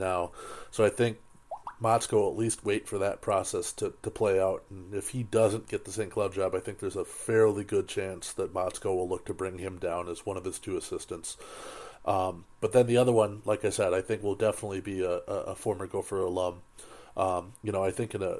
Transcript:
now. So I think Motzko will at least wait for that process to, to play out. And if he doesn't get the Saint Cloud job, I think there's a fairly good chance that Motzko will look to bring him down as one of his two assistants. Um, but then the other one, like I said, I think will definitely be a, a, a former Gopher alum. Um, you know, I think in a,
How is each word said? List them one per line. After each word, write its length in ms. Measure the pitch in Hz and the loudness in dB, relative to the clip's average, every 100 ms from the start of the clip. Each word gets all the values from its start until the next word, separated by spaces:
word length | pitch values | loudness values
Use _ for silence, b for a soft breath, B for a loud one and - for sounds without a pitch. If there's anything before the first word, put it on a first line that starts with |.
now. 320 | 92 90 87 B B B B | -2 0 -2 B B B B
So 120 | - | 4
I 40 | 104 | 4
think 300 | - 117 107 - - - - - - | 6 0 0 -14 -20 -14 -12 -12 -2
Motzko 320 | 113 113 - | 2 2 4
will 180 | 107 98 | 2 2
at 60 | 104 | 2
least 280 | 113 - | -2 -2
wait 240 | 104 104 - | 0 0 0
for 80 | 101 | -2
that 220 | 98 - | 0 -2
process 520 | - 98 92 95 87 | 0 0 2 -2 -4
to, 200 | - 98 - | -4 -6 -4
to 80 | - | -8
play 300 | - 107 95 | 0 4 6
out. 220 | 95 - - | 4 2 -6
And 240 | 98 90 | -16 -8
if 140 | 101 - | -6 -4
he 160 | 127 | -6
doesn't 440 | 110 113 110 110 - | 0 4 4 2 -4
get 160 | 101 | -6
the 60 | - | -6
Saint 220 | 110 98 | -6 -4
Cloud 200 | - 98 | -2 -2
job, 220 | 95 92 | 0 0
I 60 | 92 | 0
think 180 | 107 98 | -4 -6
there's 160 | 98 | -6
a 100 | 95 | -4
fairly 600 | 87 - - 110 110 101 | -6 -8 2 6 6 6
good 240 | 101 101 92 | 0 0 0
chance 440 | - 95 90 - | -2 -4 -6 -10
that 200 | - 95 | -4 -2
Motzko 400 | 92 92 - 101 | 0 -2 -2 -2
will 140 | 92 90 | 0 0
look 160 | 87 - | -4 -6
to 80 | |
bring 240 | 95 95 92 | -6 -4 -6
him 200 | 95 92 | -8 -4
down 300 | 90 85 87 | -4 -4 -4
as 160 | 85 | -6
one 120 | - 92 | -6 -6
of 80 | |
his 160 | 92 - | -6 -8
two 160 | - 92 | -4 -4
assistants. 600 | - 90 - 87 - - B B B B B B | -4 -8 -8 -10 -10 -12 B B B B B B
Um, 400 | - 95 92 87 - - | 0 2 0 -4 -12 -4
but 120 | 110 | 2
then 140 | 127 120 | 4 6
the 100 | 120 | 6
other 140 | 123 | 6
one, 300 | 113 104 101 | 6 4 2
like 200 | 107 107 | -2 0
I 60 | 104 | 0
said, 240 | 95 95 | 2 2
I 60 | 92 | 2
think 220 | 95 107 | 0 -2
will 140 | 101 95 | 0 2
definitely 440 | 107 - 104 95 | 2 2 -4 -6
be 220 | 98 95 | -4 -2
a, 200 | 92 87 - | 0 0 -2
a, 60 | 95 - | -4 -4
a 80 | 95 | -6
former 320 | 113 92 95 | -2 -2 -2
Gopher 320 | 98 - 98 | -4 -2 -2
alum. 420 | 92 90 90 87 - - B B B - | 0 0 -2 -4 -16 -20 B B B 0
Um, 380 | 95 90 90 - | 0 0 -4 -10
you 80 | 107 | -4
know, 100 | 98 | 0
I 80 | 95 | 0
think 240 | 92 110 | 0 -4
in 80 | 101 | -2
a, 140 | 92 85 | -2 -4